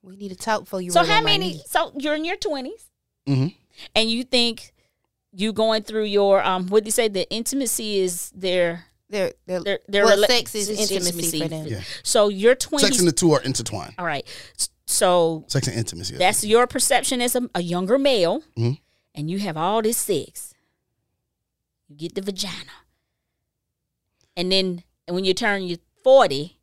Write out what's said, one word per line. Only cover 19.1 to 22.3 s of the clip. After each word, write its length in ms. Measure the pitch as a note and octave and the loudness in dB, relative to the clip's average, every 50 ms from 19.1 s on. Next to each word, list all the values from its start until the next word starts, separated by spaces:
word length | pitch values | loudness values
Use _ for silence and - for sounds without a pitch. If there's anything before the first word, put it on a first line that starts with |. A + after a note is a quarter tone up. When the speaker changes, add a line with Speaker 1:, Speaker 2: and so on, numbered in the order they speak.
| _ | _
Speaker 2:
and 160 | D3+ D3 D#3+ | -10 -8 -6
you 80 | F3+ G3 | -6 -4
have 180 | G3+ G3 D#3+ | -4 -6 -4
all 260 | D#3 D#3+ F#3 G#3+ A3+ | -2 -2 0 0 0
this 160 | A3 A3 A#3 - | 0 0 -2 -2
sex. 540 | - - F#3+ C#3+ - - _ - - - _ _ _ _ _ _ _ _ _ _ _ _ _ _ _ _ _ _ _ _ _ _ _ _ _ _ _ _ | -2 -2 -2 -2 -2 -6 _ -18 -18 -18 _ _ _ _ _ _ _ _ _ _ _ _ _ _ _ _ _ _ _ _ _ _ _ _ _ _ _ _
You 60 | D3 | -16
get 200 | D3 D#3+ E3+ - | -12 -12 -8 -8
the 60 | G3 | -8
vagina, 520 | F#3+ G3+ | -8 -6